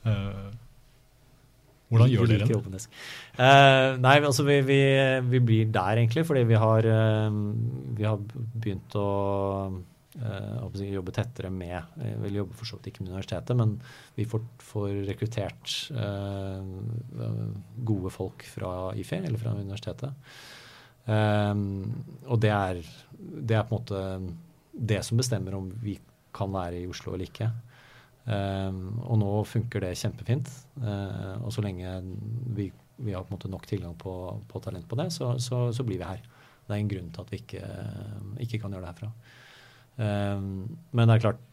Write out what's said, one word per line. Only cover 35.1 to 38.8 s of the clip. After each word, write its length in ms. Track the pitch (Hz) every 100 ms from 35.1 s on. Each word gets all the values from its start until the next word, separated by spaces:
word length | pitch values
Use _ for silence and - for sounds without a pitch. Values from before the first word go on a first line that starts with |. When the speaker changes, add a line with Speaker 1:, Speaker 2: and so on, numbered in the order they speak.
Speaker 2:
så, 220 | 165 123 127
så, 220 | - 123 123 117
så 80 |
blir 160 | 123 92
vi 80 | 87
her. 160 | 92 - - - _
Det 80 | -
er 80 | 104
en 120 | 104 95
grunn 160 | 85
til 140 | 85 95
at 60 |
vi 100 | 95
ikke, 200 | - 95 95 98 107 104 104 104 98 117 120
ikke 160 | 110
kan 80 | 104
gjøre 140 | 95